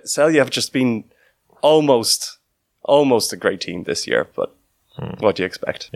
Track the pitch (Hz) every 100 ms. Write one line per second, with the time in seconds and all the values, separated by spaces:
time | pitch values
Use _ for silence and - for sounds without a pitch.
0 | - - 156 151 131 127 - 135 127 110
1 | - _ _ _ _ _ 147 156 147 120
2 | 110 - - - _ _ _ _ - 143
3 | 139 117 - 92 98 98 - 87 - -
4 | - 60 - - - _ _ _ _ -
5 | - - 107 95 92 - - - -